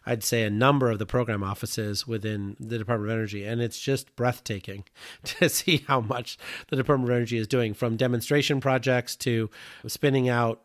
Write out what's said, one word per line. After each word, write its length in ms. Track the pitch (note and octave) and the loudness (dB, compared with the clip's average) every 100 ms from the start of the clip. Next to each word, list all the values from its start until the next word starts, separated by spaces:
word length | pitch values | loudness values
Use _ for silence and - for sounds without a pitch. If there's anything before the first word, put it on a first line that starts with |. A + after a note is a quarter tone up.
I'd 200 | A2+ A#2 | -4 -2
say, 180 | - A#2 | 0 2
a 80 | G#2+ | 2
number 400 | G#2 C3 C#3+ B2 | 4 4 6 4
of 80 | G#2 | 2
the 80 | G2+ | 0
program 380 | B2+ A#2 G2+ | 0 0 -2
offices 640 | G2 G2+ A2+ - G#2 G2+ A#2+ | -2 -4 -6 -4 -4 -4 -4
within 500 | A2 G#2+ G#2 G2 - | -4 -4 -4 -6 -8
the 200 | A2+ A#2 | -8 -6
Department 320 | G#2+ A2+ G#2 | -2 -2 0
of 40 | A2+ | -2
Energy, 300 | G#2+ G2+ G#2 | -2 -6 -4
and 160 | A#2 | -2
it's 180 | A#2 - | -2 -2
just 360 | C#3 C3+ - - | -2 -2 -4 -2
breathtaking 680 | B2 - - G2 - G2+ - - - | -2 -2 -6 -8 -8 -14 -16 -20 -20
<laughs> 180 | - - | -14 -12
to 220 | - D#3 | 0 2
see 360 | - - D3+ - | 2 2 2 2
how 140 | C3+ | 0
much 380 | G#2+ B2 - - - - - | 0 -4 -6 -12 -14 -14 -4
the 60 | C3+ | 0
Department 360 | B2+ C3+ B2 | 2 2 4
of 40 | A#2+ | 2
Energy 220 | A#2 A#2 | 2 -2
is 100 | G#2 | 2
doing, 280 | B2+ A2 G#2 | 2 0 0
from 220 | A#2+ A2+ | -2 2
demonstration 600 | B2+ A#2+ - D3 C#3 C#3 | 2 0 2 2 2 0
projects 560 | C3+ C3 B2+ B2 - - | 2 2 2 0 0 -4
to 340 | B2 A2+ A2 - - - A2+ | 0 0 -2 -8 -18 -14 -10
spinning 420 | - C#3+ C3+ B2+ | 0 2 4 4
out, 360 | A#2+ A#2 A2+ | 4 2 0